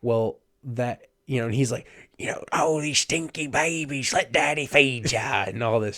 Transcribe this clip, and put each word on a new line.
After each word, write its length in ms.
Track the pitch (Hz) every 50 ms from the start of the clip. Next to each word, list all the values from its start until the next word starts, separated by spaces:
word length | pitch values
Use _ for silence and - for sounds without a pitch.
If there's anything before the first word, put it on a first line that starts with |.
Well, 380 | - 120 117 113 113 110 - - _ _ _ _ _
that, 440 | 135 120 117 123 123 113 - - - _ _ _
you 140 | - 139 127
know, 60 | 113
and 80 | 117 107
he's 160 | 123 135 120
like, 160 | 120 113 - - - - - _ _
you 100 | _ -
know, 160 | 120 - - - -
Oh, 300 | - - 156 160 160 156
these 180 | 147 151 143 -
stinky 480 | - - 151 165 165 156 - 160 156
babies, 640 | 147 127 135 156 165 165 165 160 143 143 139 127 - -
let 180 | - 190 -
daddy 340 | 113 156 147 147 151 156 143
feed 460 | 131 - 147 143 135 127 120 104 -
ya, 340 | - 110 107 127 135 98 101
and 160 | 98 98 113 120
all 160 | 113 110 117
this 160 | 107 104 101